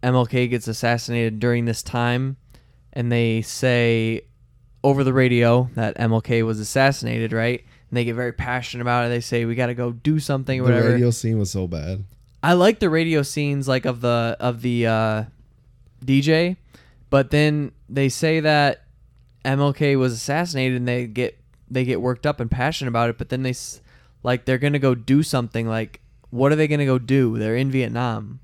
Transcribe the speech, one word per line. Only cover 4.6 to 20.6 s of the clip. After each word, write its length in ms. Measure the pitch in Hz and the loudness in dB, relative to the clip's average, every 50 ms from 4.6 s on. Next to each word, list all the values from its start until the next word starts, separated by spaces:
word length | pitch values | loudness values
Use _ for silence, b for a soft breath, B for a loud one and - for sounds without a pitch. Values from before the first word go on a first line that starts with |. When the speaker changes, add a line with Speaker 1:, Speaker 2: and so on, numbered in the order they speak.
| _ _ - - - | _ _ -20 -2 2
Speaker 1:
over 220 | 139 139 139 139 | 2 2 4 2
the 80 | 131 131 | 2 4
radio 560 | 131 131 123 123 120 117 117 117 123 127 123 - | 4 4 4 4 4 4 4 4 4 2 0 -2
that 200 | - 117 107 - - | -4 -4 -4 -2 -2
M 140 | 117 113 113 | 0 2 2
L 80 | 113 110 | 0 0
K 200 | - 123 117 113 | 0 0 0 0
was 160 | 113 110 107 | 0 -2 -4
assassinated, 720 | 107 - - 135 135 139 139 - - 117 117 113 113 113 113 | -6 -4 0 2 2 2 2 0 -4 -6 -4 -4 -4 -2 -2
right? 280 | 113 113 120 123 123 - b b b b b | -2 -2 -2 -2 -4 -8 b b b b b
And 60 | - | -2
they 80 | 120 120 | -2 -2
get 100 | 117 113 | -2 -2
very 180 | 120 127 120 120 | -4 -4 -6 -4
passionate 500 | - - 127 123 127 120 - - 123 120 | -6 -6 -4 -4 -6 -6 -8 -10 -6 -4
about 240 | 120 120 123 120 | -2 0 0 0
it. 20 | 120 | 0
They 100 | 120 120 | -2 -4
say, 240 | 117 - - 120 117 | -4 -2 -2 -2 -2
"We 100 | 113 117 | -2 -2
gotta 200 | 120 127 120 123 | -2 -2 -4 -2
go 180 | 120 123 123 120 | -4 -4 -6 -6
do 260 | 117 - 147 156 156 | -4 -2 0 0 0
something," 420 | 143 - 143 135 131 131 131 127 | 0 -2 -4 -4 -2 -4 -2 0
or 40 | 127 | 4
Speaker 2:
The 60 | 127 123 | 4 4
Speaker 1:
whatever. 200 | 123 123 127 120 | 4 4 4 4
Speaker 2:
radio 180 | 120 123 120 | 4 4 2
scene 280 | 117 - - 113 113 110 | 2 0 -2 -2 0 0
was 120 | 101 90 | 0 -2
so 160 | - 101 92 | -2 -4 -4
bad. 380 | 87 87 80 73 82 95 98 101 - - - - _ _ - - | -4 -6 -6 -6 -6 -6 -8 -10 -12 -16 -20 -20 _ _ -6 0
Speaker 1:
I 120 | 165 175 | 2 4
like 240 | 180 180 208 220 - | 6 6 4 4 4
the 100 | 220 180 | 0 0
radio 340 | 156 160 165 165 160 151 143 | 2 2 0 2 2 0 0
scenes, 460 | 143 - 156 147 143 143 143 135 135 | 0 -2 -4 -2 -2 -2 -2 -2 0
like, 160 | 131 131 - | -2 0 0
of 160 | 139 123 117 | -2 -4 -2
the, 360 | 120 120 120 117 117 113 113 - | 0 0 0 2 0 -2 -4 -2
of 220 | - 123 120 117 117 | -2 -2 -2 -2 -2
the, 240 | 123 120 120 117 | -2 0 2 2
uh, 380 | 113 113 110 110 110 107 107 107 - - _ - _ _ _ _ _ _ _ - - _ - - | 2 2 2 2 0 0 -2 -4 -8 -12 _ -20 _ _ _ _ _ _ _ -20 -20 _ -14 -2
D 180 | 127 135 139 139 | 2 2 4 4
J, 340 | 151 160 160 170 175 185 - - b b b b b b b b _ | 4 2 2 2 0 -2 -6 -10 b b b b b b b b _
but 200 | - 139 139 123 | 2 2 2 4
then 420 | - 147 151 151 151 151 147 127 - - - - | 2 2 4 4 2 0 -2 -4 -8 -16 -18 -8
they 200 | 113 139 139 135 | -2 0 0 0
say 320 | - - - 160 160 160 | 0 0 0 0 0 2
that 440 | 151 156 151 147 147 143 123 - - - - _ - - _ _ - _ _ _ _ | 2 2 2 4 4 2 0 -2 -8 -20 -20 _ -20 -20 _ _ -20 _ _ _ _
M 160 | 131 135 139 | -2 0 2
L 120 | 143 143 139 | 2 0 0
K 220 | - 151 143 139 | 0 0 2 2
was 160 | 135 127 127 117 | 2 2 0 -2
assassinated, 640 | 113 - - 139 156 175 175 165 135 | -4 -4 -4 -2 -2 -2 -2 -2 -2